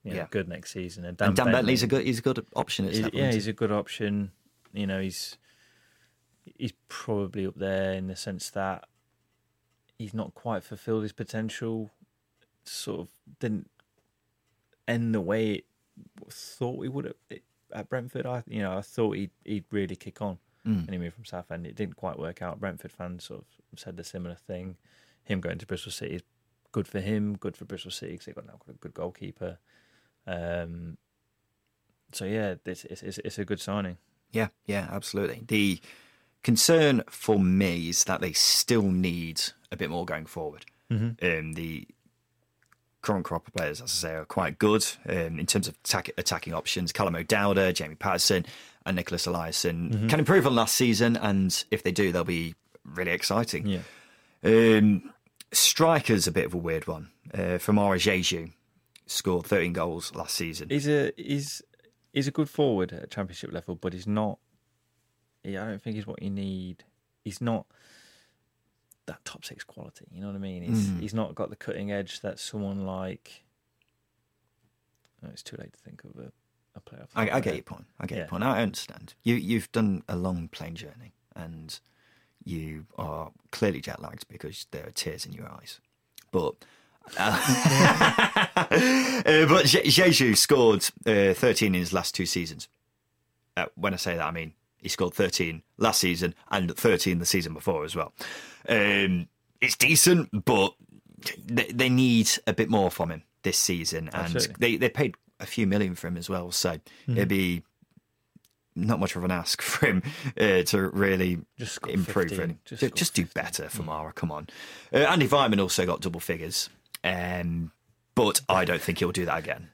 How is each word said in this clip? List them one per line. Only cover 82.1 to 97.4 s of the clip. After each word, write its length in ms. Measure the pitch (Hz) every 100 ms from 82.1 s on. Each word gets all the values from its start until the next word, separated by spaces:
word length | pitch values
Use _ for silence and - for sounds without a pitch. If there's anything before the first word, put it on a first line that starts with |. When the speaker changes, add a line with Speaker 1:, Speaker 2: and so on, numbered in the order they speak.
| _ _ _
Speaker 2:
you 420 | - 82 80 78 78 -
are 360 | 80 76 80 _ _
clearly 300 | - 104 71
jet 200 | - -
lagged 280 | - - -
because 380 | - 73 - -
there 160 | 71 73
are 40 |
tears 340 | - 87 76 -
in 60 |
your 160 | - -
eyes. 300 | - - - _ _ _ - _
But, 240 | 92 78 - - _ _ _ - -
uh, 1300 | 101 120 - - 160 135 - - - - 220 - 180
<laughs> 20 | -
uh, 920 | 165 - 254 262 262 254 - 156 156
but 200 | 175 143
Je-, 160 | 175
Jeju 540 | - 135 185 156 127 101
scored, 480 | - 139 117 101 - - -
uh, 280 | 104 98
thirteen 400 | 90 123 101 107
in 60 | 90
his 120 | 85
last 220 | 90 -
two 120 | - 87
seasons. 420 | - 82 71 - _ _ _ _ _ _ _ _ -
Uh, 100 | 87
when 180 | - 98
I 40 | 90
say 200 | 95 85
that, 80 | 78
I 40 |
mean 240 | 85 80 _ _ _
he 100 | -
scored 260 | - 90
thirteen 480 | - 95 - 85 80 _ -
last 220 | 110 -
season 340 | 92 85 87 - -
and 240 | 98 87 -
thirteen 420 | 117 92 95 87
the 80 | 87
season 280 | 95